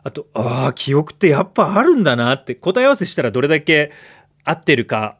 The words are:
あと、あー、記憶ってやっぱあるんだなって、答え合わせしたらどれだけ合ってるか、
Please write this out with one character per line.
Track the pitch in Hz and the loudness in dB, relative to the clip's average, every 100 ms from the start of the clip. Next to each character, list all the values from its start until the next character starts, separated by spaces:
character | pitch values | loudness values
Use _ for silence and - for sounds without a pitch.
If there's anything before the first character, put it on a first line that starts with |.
| 135 | -14
あ | |
と、 | - - | -14 -10
あ | - 120 127 131 | -6 -4 -2 -4
ー、 | |
記 | 123 - | -4 -2
憶 | 139 151 | -2 -2
っ | - | 0
て | 185 | 2
や | 139 | 2
っ | - | 0
ぱ | - 190 196 | -2 0 2
あ | |
る | 302 294 | 2 4
ん | |
だ | 160 | 2
な | 120 120 | 0 0
っ | 135 | -2
て、 | - | -6
答 | 123 202 196 | -6 -4 0
え | 262 | 2
合 | |
わ | 277 | 0
せ | 180 | -2
し | - | -2
た | |
ら | 123 | -2
ど | 113 | 0
れ | 143 | 0
だ | 156 | 0
け | 151 156 147 - - - _ _ | 2 0 0 -6 -20 -20 _ _
合 | - | -6
っ | 165 | -4
て | - 127 | 0 0
る | 110 | 0
か、 | 110 107 - | -4 -6 -10